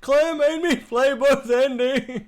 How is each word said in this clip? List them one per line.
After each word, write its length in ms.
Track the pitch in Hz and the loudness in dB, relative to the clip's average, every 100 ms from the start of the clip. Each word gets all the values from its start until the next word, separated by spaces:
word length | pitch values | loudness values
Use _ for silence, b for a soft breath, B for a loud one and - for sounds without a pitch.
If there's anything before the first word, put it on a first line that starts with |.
Claire 340 | - 277 320 | 0 0 2
made 280 | 320 294 320 | 0 0 0
me 140 | 339 269 | -2 -2
play 380 | - 233 269 | -2 -2 0
both 360 | 269 269 269 220 | 2 2 2 2
endings. 720 | 240 269 247 247 262 247 247 | 0 0 0 -2 -2 -4 -12